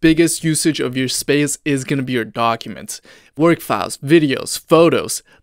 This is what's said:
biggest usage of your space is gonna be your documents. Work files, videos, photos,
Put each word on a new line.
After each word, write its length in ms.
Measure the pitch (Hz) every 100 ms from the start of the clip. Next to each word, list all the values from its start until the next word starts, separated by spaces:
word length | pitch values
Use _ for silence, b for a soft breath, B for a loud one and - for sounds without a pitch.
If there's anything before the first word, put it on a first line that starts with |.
biggest 420 | 160 160 165 -
usage 380 | 160 151 160 147
of 160 | 127 127
your 100 | 127
space 500 | - - 143 143 -
is 220 | 151 139 127
gonna 180 | 143
be 80 | 131
your 140 | 123 110
documents. 760 | 120 117 113 - 73 104 - b b b b
Work 240 | 160 -
files, 340 | - 107 92 -
videos, 600 | 139 165 147 123 - -
photos, 640 | - 160 165 139 87 - - b